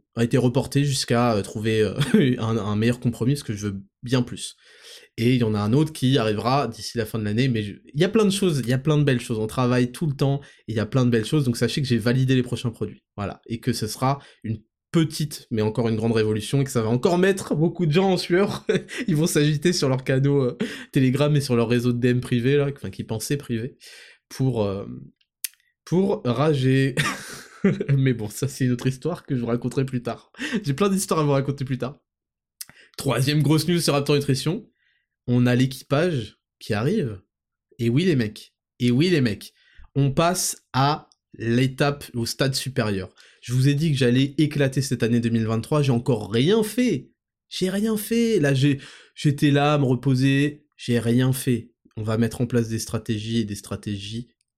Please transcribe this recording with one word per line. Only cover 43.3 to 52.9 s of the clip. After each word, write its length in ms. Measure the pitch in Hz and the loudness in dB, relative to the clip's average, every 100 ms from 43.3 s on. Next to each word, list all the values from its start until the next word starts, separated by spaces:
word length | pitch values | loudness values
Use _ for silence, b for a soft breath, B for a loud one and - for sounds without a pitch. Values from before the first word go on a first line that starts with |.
| b | b
Je 100 | - | -4
vous 160 | 123 135 | 2 2
ai 60 | |
dit 180 | 143 165 | 2 2
que 40 | 135 | 2
j'allais 380 | 123 123 139 139 | 2 4 2 2
éclater 440 | 151 - 135 135 | 0 2 0 0
cette 200 | 131 120 | -2 -2
année 180 | 117 120 | 0 2
deux 80 | 117 | 2
mille 180 | 117 110 | 0 0
vingt-trois, 360 | 113 113 151 | -2 0 0
j'ai 100 | 139 | 2
encore 400 | 117 117 113 101 | 2 2 -2 0
rien 300 | 113 139 226 | 0 4 2
fait. 480 | 214 - 247 143 - _ _ _ _ | 2 0 0 0 -6 _ _ _ _
J'ai 220 | - 185 | -4 -2
rien 260 | 190 220 214 | 0 0 -2
fait. 440 | 208 233 233 214 | -2 0 2 2
Là, 140 | 143 | 2
j'ai, 260 | 139 143 135 B B B | 4 2 2 B B B
j'étais 360 | - 151 143 151 | -2 0 2 2
là 240 | 139 143 | 4 4
à 40 | 151 | 2
me 60 | |
reposer, 800 | 131 123 139 127 135 135 147 147 _ - | 2 0 2 2 4 2 0 -4 _ -14
j'ai 220 | - 120 | -2 0
rien 340 | 113 117 127 | 2 2 2
fait. 400 | 131 - 117 - _ _ - | 0 0 -2 -4 _ _ -10
On 60 | |
va 160 | 107 110 | -4 0
mettre 220 | 117 - | 0 0
en 60 | 120 | -2
place 220 | 123 113 | 0 0
des 100 | 110 | -4
stratégies 600 | - | -4